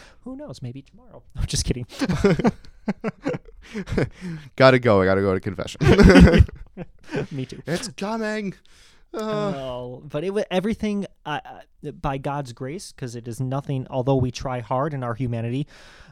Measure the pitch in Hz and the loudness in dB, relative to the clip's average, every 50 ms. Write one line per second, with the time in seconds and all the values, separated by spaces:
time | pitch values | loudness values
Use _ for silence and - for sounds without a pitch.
0 | - - - _ - 247 262 269 302 262 131 - 131 123 127 135 - _ - 214 | -14 -20 -20 _ -16 -16 -14 -14 -14 -16 -14 -14 -14 -14 -14 -14 -18 _ -20 -20
1 | 254 208 151 127 - - - - - - - - - - - 123 123 - - - | -20 -20 -20 -20 -20 -14 -8 -6 -6 -4 -4 -2 -2 -2 -4 -4 -6 -10 -8 -4
2 | 269 - 147 - - 202 160 - - 220 - - - - - - - - - - | -2 -2 0 2 2 2 2 2 0 0 -2 -4 -10 -20 -20 -12 -8 -8 -8 -6
3 | - 214 - - - 277 247 - - - - - - - - 214 180 - - 190 | -8 -10 -10 -8 -6 -6 -6 -8 -10 -14 -20 -20 -18 -14 -12 -10 -8 -4 -2 -2
4 | 143 - - - 185 180 160 151 147 131 _ - 135 131 127 127 120 117 104 98 | -2 -2 -4 -10 -12 -12 -12 -12 -14 -6 _ 4 6 6 6 6 4 4 4 4
5 | 90 95 95 98 98 98 92 95 - 107 90 - - - - - - - 190 196 | 4 4 2 2 2 0 0 -2 -4 -6 -8 -8 -10 -10 -4 2 4 6 8 10
6 | 190 196 185 - - 165 170 160 - - - - - - - - - - - - | 10 10 12 12 10 10 10 8 6 4 0 -14 -20 -16 -16 -16 -16 -16 -18 -20
7 | - - - 143 139 - 151 135 127 - - 127 - 143 170 - - 196 127 - | -14 -8 -6 -6 -6 -6 -8 -8 -10 -10 -12 -12 -6 -6 -6 -4 -6 -8 -10 -8
8 | 196 208 226 226 220 214 214 214 202 190 - - - - - - - - - - | -8 -6 -6 -6 -6 -6 -6 -6 -6 -8 -10 -12 -16 -20 -20 -20 -20 -20 -20 -20
9 | - _ - 220 214 214 214 208 208 202 139 135 131 131 123 123 123 123 127 131 | -20 _ -10 -8 -6 -4 -4 -4 -4 -4 -4 -6 -8 -8 -8 -8 -10 -12 -14 -16
10 | 151 143 - 147 165 196 196 214 - - - 185 175 233 208 - 220 208 202 202 | -12 -10 -8 -6 -6 -4 -4 -4 -4 -2 -2 -2 -2 -2 -4 -4 -4 -4 -4 -4
11 | 185 - _ _ - 160 147 - - 135 - 90 - _ _ _ - 143 139 165 | -6 -8 _ _ -10 -8 -8 -8 -10 -14 -20 -20 -20 _ _ _ -14 -14 -10 -8
12 | - 147 135 139 135 147 139 147 139 120 113 - 131 131 160 208 - - - - | -6 -6 -6 -6 -6 -6 -6 -6 -8 -10 -12 -12 -12 -10 -10 -12 -14 -16 -14 -12
13 | 135 120 117 120 113 120 110 - 131 127 131 135 - - 139 131 127 - 135 131 | -12 -12 -10 -12 -12 -10 -8 -6 -6 -4 -4 -6 -4 -4 -6 -6 -6 -6 -4 -2
14 | 120 139 135 131 131 127 - - - 135 127 123 110 - 131 127 143 160 143 135 | 2 2 2 2 2 0 -4 -6 -8 -8 -8 -8 -6 -4 -2 -2 -2 -4 -4 -6
15 | 127 120 113 120 131 117 120 113 113 120 123 139 147 - - - - - - - | -6 -6 -6 -4 -4 -4 -4 -4 -4 -4 -4 -4 -6 -8 -12 -20 -20 -20 -20 -20
16 | - - | -20 -20